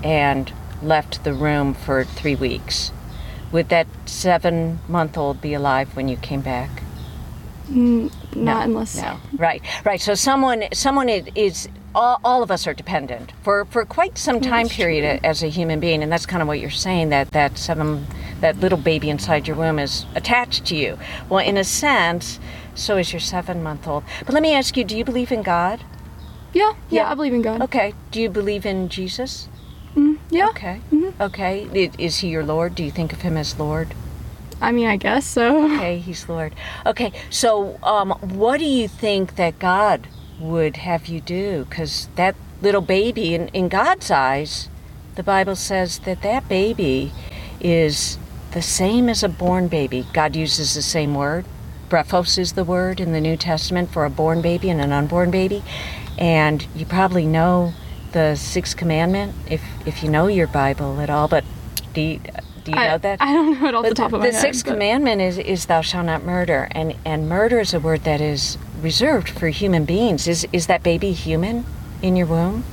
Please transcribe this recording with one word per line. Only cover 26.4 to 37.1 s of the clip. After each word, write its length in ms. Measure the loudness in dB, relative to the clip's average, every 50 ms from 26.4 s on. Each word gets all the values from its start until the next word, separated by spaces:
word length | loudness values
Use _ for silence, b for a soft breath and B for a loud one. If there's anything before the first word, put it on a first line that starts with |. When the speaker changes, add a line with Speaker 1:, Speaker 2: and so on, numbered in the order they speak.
| -18 -2 2
Speaker 2:
Yeah, 180 | 4 4 4 2 0 -6 0
yeah, 120 | 2 2
Speaker 1:
Yeah. 100 | 2 2
Speaker 2:
I 40 | 0
believe 180 | 0 0 2 2
in 80 | 2
God. 200 | 2 0 0 -2 -2
Speaker 1:
Okay. 300 | 0 2 2 2 2 -2 -10 -14 -10
Do 100 | -4 -2
you 80 | -2 0
believe 360 | 0 0 0 0 -2 -2 -2
in 220 | -2 -2 -2 -2 -4
Jesus? 600 | -4 -6 -6 -6 -6 -6 -6 -6 -8 -12 -12 -14 -16 -18 -18 -18 -18 -16 -16 -4 2
Speaker 2:
Mm, 240 | 4 4 4 4 2 -2 0
yeah. 180 | 2 4 4 4
Speaker 1:
Okay. 300 | 2 -2 -6 -8 -8 -8 -2 2 2
Speaker 2:
Mm-hmm. 280 | 2 2 2 -2 -2
Speaker 1:
Okay. 460 | -4 -4 -2 -2 -2 0 0 -2 -6 -2 2
I-, 180 | 2 2 2 0 -2
is 220 | -4 -2 -2 -2
he 100 | -2 -2
your 140 | -2 -2 0
Lord? 300 | 0 0 0 0 -2 -2
Do 80 | -4 -4
you 80 | -4
think 200 | -2 -2 -4 -4
of 100 | -4 -4 -2
him 120 | -2 0
as 240 | 0 -2 -4 -4 -4
Lord? 340 | -2 -2 -2 -2 -2 -4 -6 -10 -10 -10 -10 -10 -12 -12 -12 -14 -14 -14 -8 -2
Speaker 2:
I 120 | 0 2
mean, 160 | 2 2 2 2
I 80 | 2 2
guess 260 | 2 2 2 2 0
so. 420 | 0 0 2 4 4 6 6 4 4 2
Speaker 1:
Okay, 240 | 2 0 -2 -2 -4
he's 280 | -4 -8 -10 -10 -8 -6
Lord. 280 | -6 -4 -4 -6 -8 B B B B B B
Okay, 280 | 0 2 2 -2 -4